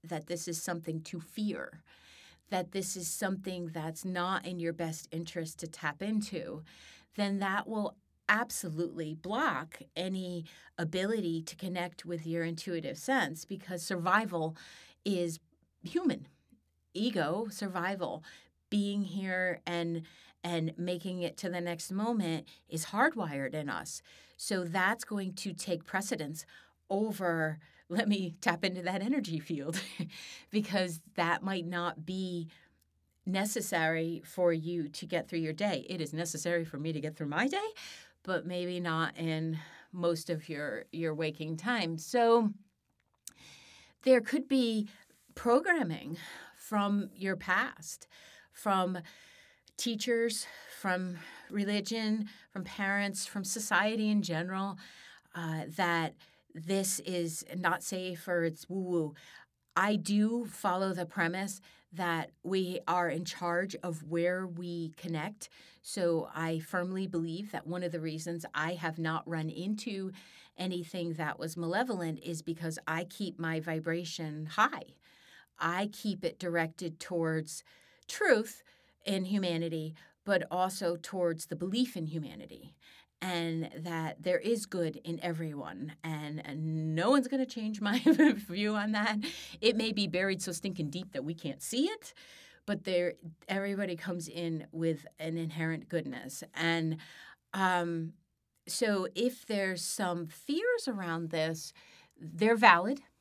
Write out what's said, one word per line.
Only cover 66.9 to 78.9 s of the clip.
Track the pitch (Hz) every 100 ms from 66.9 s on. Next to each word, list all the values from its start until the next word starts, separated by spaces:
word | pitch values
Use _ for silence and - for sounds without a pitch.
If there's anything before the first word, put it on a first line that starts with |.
| 190 190
believe | 175 165 170 208
that | - 160
one | 175
of | 180
the | 165
reasons | 160 156 175 170 170
I | 147 160
have | 175 165 160
not | 160 160 -
run | 165 156
into | - 190 214 233 196 190 190 - - - -
anything | 185 180 165 185 170
that | 160 151 -
was | 160 170
malevolent | 165 196 254 196 165 156
is | 156 160
because | 170 165 165 160 -
I | 160 175
keep | - 196 -
my | 165 160
vibration | 165 160 160 170 165 - 156 151 156
high. | 208 247 320 - - _ - - - - -
I | 165 180 202
keep | - 214 170 180
it | -
directed | 175 170 160 - 170 160
towards | - 175 160 160 156 - - - - _ -
truth | - 392 226 226 - - - _